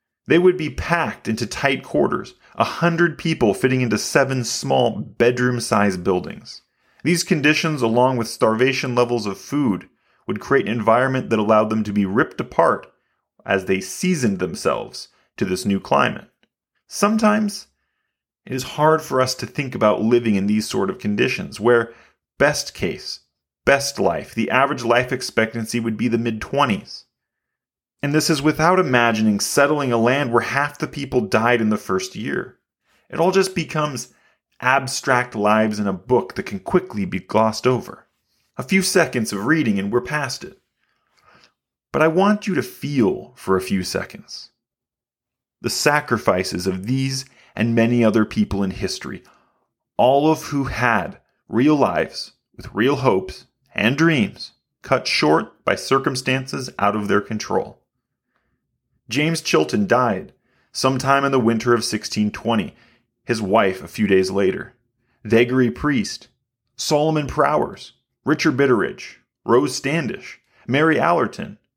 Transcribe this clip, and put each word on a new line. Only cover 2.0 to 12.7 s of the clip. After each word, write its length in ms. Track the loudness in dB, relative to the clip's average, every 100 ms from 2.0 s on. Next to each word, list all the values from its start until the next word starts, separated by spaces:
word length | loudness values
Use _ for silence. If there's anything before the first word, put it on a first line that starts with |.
| 0 -2 -8 -18 _ -4
a 100 | -4
hundred 520 | 0 0 2 0 0
people 360 | -4 0 2
fitting 260 | 2 2 2
into 180 | 0 -2
seven 460 | 0 0 2 0
small 560 | -4 -6 -2 0 0 -2
bedroom-sized 1040 | -8 0 2 2 0 -2 0 2 2 0
buildings. 580 | 0 -2 -2 -14 -18 -20 _ _ _ _
These 200 | -2 -2
conditions, 600 | 0 2 2 2 0 0
along 340 | 0 4 2 2
with 100 | -4
starvation 680 | 0 2 4 2 0 -2 0
levels 320 | 0 0 -2
of 100 | -8
food, 500 | -6 -2 0 0 -4 _ _ _ -8
would 140 | -8
create 260 | 0 0 0
an 60 |
environment 580 | -2 2 4 4 -2 -2
that 80 | 0
allowed 320 | 4 4 4
them 140 | 0
to 100 | -2
be 100 | 0
ripped 380 | 0 0 0 -2
apart 500 | -6 2 2